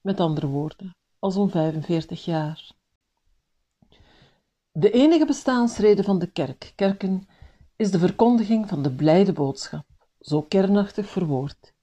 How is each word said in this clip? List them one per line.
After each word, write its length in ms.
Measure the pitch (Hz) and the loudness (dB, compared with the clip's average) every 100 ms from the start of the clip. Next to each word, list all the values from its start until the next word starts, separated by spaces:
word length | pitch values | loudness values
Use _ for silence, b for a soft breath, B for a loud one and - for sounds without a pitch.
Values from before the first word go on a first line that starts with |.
Met 200 | 190 196 | -4 -2
andere 260 | 170 151 147 | 0 0 -4
woorden, 500 | 139 151 - 190 - _ _ | -4 -6 -10 -18 -18 _ _
al 120 | 196 | -4
zo'n 200 | 190 202 | -2 -2
vijfenveertig 760 | 175 156 156 147 165 160 165 | 0 -2 -4 -4 -4 -4 -10
jaar. 460 | - 160 151 160 - _ _ _ _ _ _ _ _ _ _ _ _ b b b b b b _ _ | -6 -4 -4 -8 -18 _ _ _ _ _ _ _ _ _ _ _ _ b b b b b b _ _
De 180 | 156 202 | 0 2
enige 360 | 240 294 330 302 | 4 4 4 2
bestaansreden 800 | 269 - 254 240 - 208 208 | -2 -2 0 0 2 4 4
van 140 | 196 190 | 2 0
de 120 | 170 | -2
kerk, 420 | - 135 - - - | -6 -6 -8 -18 -4
kerken, 520 | 196 196 190 190 b b b b b _ | -2 -2 -4 -4 b b b b b _
is 140 | 214 | -2
de 80 | 180 | 2
verkondiging 720 | 185 190 233 240 208 226 208 | 0 2 2 4 2 -2 -2
van 140 | 156 | -4
de 100 | 139 | -4
blijde 400 | 131 151 165 196 | 0 4 4 4
boodschap, 540 | 156 139 139 - 151 - _ _ _ | 0 -4 -6 -12 -14 -14 _ _ _
zo 220 | - 147 | -4 -4
kernachtig 680 | 147 196 190 202 202 - 202 | 0 0 2 2 0 -6 -6
verwoord 640 | - 170 135 143 - _ _ | -4 -2 -2 -4 -10 _ _